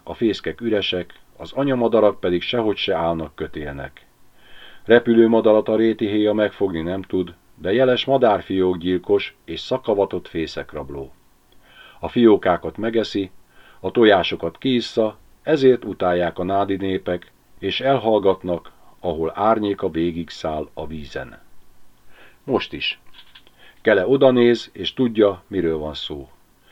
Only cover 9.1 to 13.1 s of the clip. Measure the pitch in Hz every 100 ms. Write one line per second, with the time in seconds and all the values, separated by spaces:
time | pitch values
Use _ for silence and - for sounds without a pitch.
9.1 | 101 - _ - 82 - 127 - 101 95
10.1 | 90 - 85 78 - 76 78 67 71 67
11.1 | - _ _ _ - _ - - - 87
12.1 | 127 113 101 95 87 82 90 113 113 101